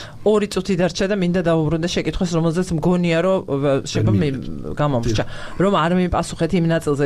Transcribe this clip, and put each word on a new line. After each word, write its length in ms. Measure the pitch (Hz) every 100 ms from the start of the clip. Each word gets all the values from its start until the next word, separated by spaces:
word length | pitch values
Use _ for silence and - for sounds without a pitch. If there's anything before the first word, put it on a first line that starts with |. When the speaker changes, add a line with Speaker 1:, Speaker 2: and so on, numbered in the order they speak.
| - -
Speaker 1:
ორი 260 | 208 214 208
წუთი 280 | 190 185 175
დარჩა 300 | 180 - 196
და 80 | 202
მინდა 220 | 175 180
დავუბრუნდე 460 | 165 165 151 160 175
შეკითხვას, 400 | 196 156 - 175
რომელზეც 380 | 165 165 165 185
მგონია, 480 | 165 170 180 175 165
რომ, 200 | 185 190
ე, 280 | - 139 143 135
შეიძლება 320 | - - 107
Speaker 2:
ვერ 0 |
Speaker 1:
მი-, 80 | 104
Speaker 2:
მიიღეთ. 560 | 147 123 - 73 73 -
Speaker 1:
გამომრჩა. 460 | 147 123 113 110 -
Speaker 2:
დიახ. 320 | - - -
Speaker 1:
რომ 140 | 190
არ 180 | 185 160 185
მიმპასუხეთ 520 | 180 - 165 - 165
იმ 140 | 185 165
ნაწილზე, 360 | 160 151 139